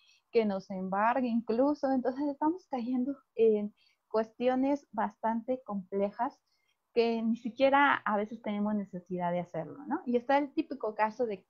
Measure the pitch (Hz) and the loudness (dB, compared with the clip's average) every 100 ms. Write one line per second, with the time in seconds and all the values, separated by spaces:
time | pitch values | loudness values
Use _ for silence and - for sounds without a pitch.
0 | _ _ _ 233 214 190 - 185 190 196 | _ _ _ 2 2 0 -6 -8 -4 0
1 | 220 262 247 226 226 226 277 294 269 269 | 2 2 0 0 0 2 2 2 0 0
2 | 247 262 294 277 302 370 - 254 233 254 | 0 -2 -4 0 -2 -2 -4 -6 -2 -2
3 | 247 277 _ - 226 208 208 - _ _ | -2 -6 _ 2 4 4 0 -8 _ _
4 | _ 220 220 - 247 254 269 285 _ 220 | _ -4 -4 -2 0 2 2 0 _ -4
5 | 208 - 226 226 220 254 - 202 180 196 | -4 -2 -4 -2 -2 -6 -4 -8 -4 -2
6 | 202 202 262 - _ _ _ _ _ 233 | -2 -2 -6 -6 _ _ _ _ _ 0
7 | 233 226 226 233 240 254 269 277 277 - | 0 2 0 -2 -4 0 4 6 4 2
8 | - 208 214 233 220 208 208 208 190 180 | 0 -2 -2 -6 -6 -2 -2 -2 -4 -10
9 | - 180 175 175 170 160 156 - - 320 | -8 -4 -2 -2 -4 -8 -8 -10 -6 -6
10 | 254 240 240 277 285 320 294 262 214 214 | 0 -2 2 0 0 -4 -4 -4 -6 -2
11 | 214 214 233 190 | -2 0 -4 -4